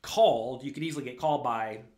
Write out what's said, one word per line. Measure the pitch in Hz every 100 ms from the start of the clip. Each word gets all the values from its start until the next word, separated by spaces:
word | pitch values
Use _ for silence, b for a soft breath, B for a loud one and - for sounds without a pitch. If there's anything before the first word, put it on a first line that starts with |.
called, | - - 220 120 113 131
you | 139
could | 139
easily | 160 147
get | 131 123
called | 156 147
by | 123 113 110 110 110